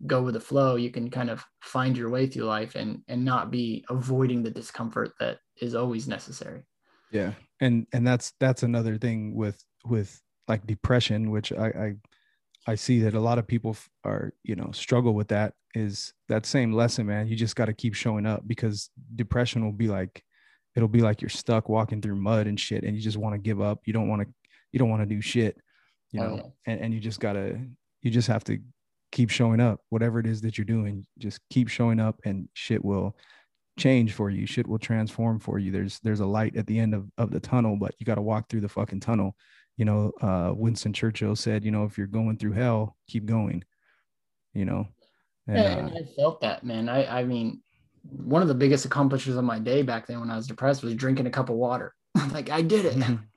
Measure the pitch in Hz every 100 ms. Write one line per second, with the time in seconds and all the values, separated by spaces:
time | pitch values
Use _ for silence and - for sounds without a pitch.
0 | 143 131 127 110 - 139 135 123 120 123
1 | 120 127 123 113 - _ - 131 131 123
2 | 117 127 135 131 113 107 113 - 107 110
3 | - 123 127 127 - 123 117 110 - 127
4 | 127 131 131 123 113 113 113 - 117 113
5 | 113 - 113 - _ - 120 117 123 113
6 | 131 101 - - - - - _ _ _
7 | _ 107 95 107 _ - 131 117 113 127
8 | 120 123 - - 131 127 117 120 113 107
9 | 120 113 107 110 104 101 _ _ 117 117
10 | 98 - _ _ - 110 107 107 - 123
11 | 113 107 110 107 107 - 110 - 107 101
12 | _ _ _ _ _ _ - 110 - 123
13 | 110 107 113 120 110 117 110 107 - _
14 | - 104 104 - - 92 - - - 123
15 | 120 104 104 104 107 - _ 113 104 98
16 | - _ - 110 - 143 117 110 120 -
17 | 104 104 110 113 113 - 113 110 120 101
18 | 120 107 107 107 104 113 113 101 - -
19 | - 113 107 123 120 117 110 104 110 98
20 | 92 - _ _ _ _ _ - 113 117
21 | 113 107 - - - 113 - 110 110 110
22 | 107 101 98 113 104 104 - 107 - 104
23 | 110 104 110 104 104 104 104 107 - 110
24 | 107 107 101 - _ _ _ 123 120 110
25 | 104 104 - 123 107 - _ _ _ _
26 | _ 110 113 113 - - - 110 113 113
27 | 110 104 110 101 98 110 131 123 _ _
28 | 123 117 117 110 - 107 117 _ _ _
29 | - - 117 - 117 113 120 104 - 110
30 | 117 117 113 110 110 107 104 113 104 101
31 | 98 - 110 - - 131 117 - 117 113
32 | 110 - 107 98 - - - 110 101 98
33 | 95 - _ - _ _ _ - 135 127
34 | 110 - 101 98 101 - - 110 - 113
35 | 110 - 117 113 - 101 95 95 98 -
36 | 113 104 98 107 110 - 107 110 110 107
37 | 101 - 117 - - 127 113 101 98 -
38 | 117 104 104 110 110 113 101 - 104 98
39 | - 113 98 - _ _ _ - 107 104
40 | 107 - 104 92 87 98 117 113 107 101
41 | 113 107 107 107 - 107 107 107 104 104
42 | 98 110 113 110 107 95 123 110 107 -
43 | - 117 104 113 101 87 - _ _ _
44 | _ _ _ _ _ - 95 95 107 _
45 | _ _ _ _ - 110 202 180 147 170
46 | 143 - 151 160 113 - 120 113 117 131
47 | 127 123 123 120 113 - _ _ _ _
48 | - 135 - 156 180 127 139 139 135 143
49 | 139 135 135 123 123 110 110 135 131 113
50 | - 120 117 113 123 110 135 139 117 113
51 | 131 135 123 135 127 117 120 123 92 _
52 | _ 175 143 147 135 151 165 214 180 127
53 | 123 117 107